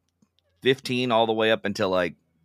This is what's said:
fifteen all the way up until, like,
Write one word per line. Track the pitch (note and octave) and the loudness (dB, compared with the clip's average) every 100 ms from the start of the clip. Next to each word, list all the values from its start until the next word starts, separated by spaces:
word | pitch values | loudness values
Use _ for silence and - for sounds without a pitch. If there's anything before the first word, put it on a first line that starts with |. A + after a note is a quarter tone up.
| _ _ _ _ _ _ | _ _ _ _ _ _
fifteen | B2 C3+ - B2 B2+ | -2 -2 -4 -6 0
all | A2+ A2+ | 0 2
the | |
way | A2 A2 | 2 2
up | A2 | 2
until, | G2+ G2+ F#2+ | -2 -4 -2
like, | F#2 F2 - _ _ | 0 -2 -6 _ _